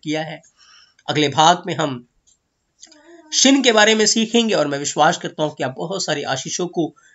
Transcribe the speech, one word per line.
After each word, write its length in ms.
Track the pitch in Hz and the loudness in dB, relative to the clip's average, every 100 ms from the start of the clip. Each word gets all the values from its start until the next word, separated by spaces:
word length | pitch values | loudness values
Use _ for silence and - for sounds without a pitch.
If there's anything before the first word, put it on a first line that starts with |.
किया 200 | 156 156 | -8 -8
है। 180 | 160 156 _ _ _ _ _ _ - | -8 -14 _ _ _ _ _ _ -6
अगले 200 | 147 143 | -2 0
भाग 340 | 139 160 180 180 | 4 4 4 -2
में 80 | 156 | -4
हम 320 | 151 123 - _ _ _ _ _ _ _ - _ _ - _ | -4 -6 -14 _ _ _ _ _ _ _ -20 _ _ -20 _
शिन 300 | - 262 277 | 0 4 4
के 80 | 247 | 4
बारे 240 | 214 214 220 | 4 4 4
में 100 | 208 | 2
सीखेंगे 480 | 226 220 233 226 | 0 0 0 2
और 140 | 175 143 | 0 -2
मैं 120 | 143 | -4
विश्वास 380 | 143 - 156 170 | -4 2 2 2
करता 260 | - - | -8 -6
हूं 60 | 151 | -6
कि 140 | 147 | -4
आप 120 | 135 131 | -8 -6
बहुत 280 | 165 190 - | -8 -6 -4
सारी 180 | 147 | -6
आशीषों 440 | - 135 165 - 175 | -4 -6 -6 -6 -6
को, 280 | 180 151 - _ | -4 -4 -6 _